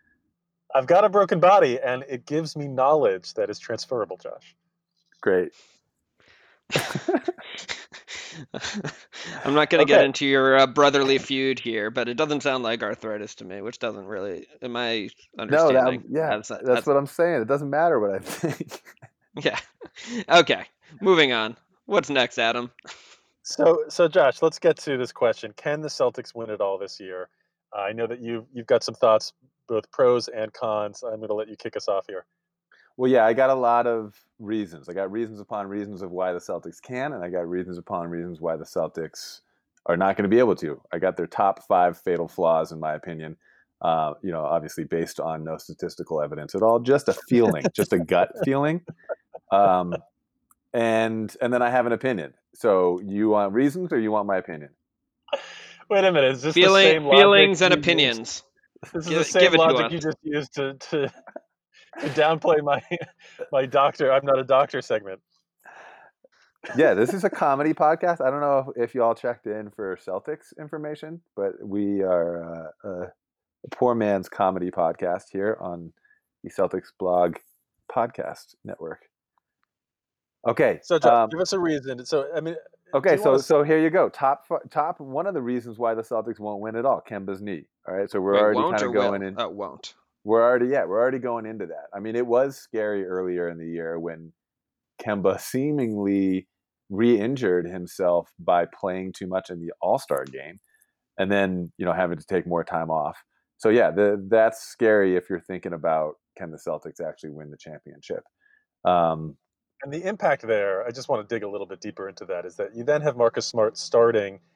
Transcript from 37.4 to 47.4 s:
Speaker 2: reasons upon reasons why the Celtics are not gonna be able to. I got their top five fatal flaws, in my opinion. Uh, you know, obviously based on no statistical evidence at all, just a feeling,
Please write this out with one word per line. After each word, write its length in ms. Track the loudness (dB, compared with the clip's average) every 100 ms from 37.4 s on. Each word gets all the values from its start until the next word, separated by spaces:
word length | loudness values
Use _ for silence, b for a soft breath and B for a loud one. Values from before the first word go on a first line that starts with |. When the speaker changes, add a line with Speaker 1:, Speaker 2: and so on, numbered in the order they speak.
| -4
Speaker 2:
reasons 300 | -6 -8 -12
upon 280 | -10 -8 -8
reasons 300 | -8 -10 -8
why 160 | -6
the 100 | -6
Celtics 760 | -6 -6 -4 -6 -10 -12 -18 -20 _ _ _ _ -2
are 100 | 0
not 180 | 2
gonna 140 | 0 2
be 100 | 4
able 160 | 4 2
to. 220 | -4 -10 -8
I 60 | -4
got 180 | -2 -2
their 100 | -6
top 360 | 0 0 0 0
five 300 | 2 2 0
fatal 300 | -4 -2 -4
flaws, 440 | -2 2 2 -2
in 80 | -6
my 140 | -8
opinion. 420 | -8 -10 -12 -14 -16 _ _ _ -6
Uh, 320 | -2 0 -2 -6
you 100 | -8
know, 120 | -6
obviously 380 | -2 -2 -4 -10
based 360 | -4 -4 -4 -6
on 240 | -6 -6
no 140 | -8 -10
statistical 640 | -12 -10 -10 -10 -8 -6
evidence 320 | -6 -8 -8
at 80 | 0
all, 180 | 2 2
just 300 | 4 2 2
a 40 |
feeling, 500 | -2 2 4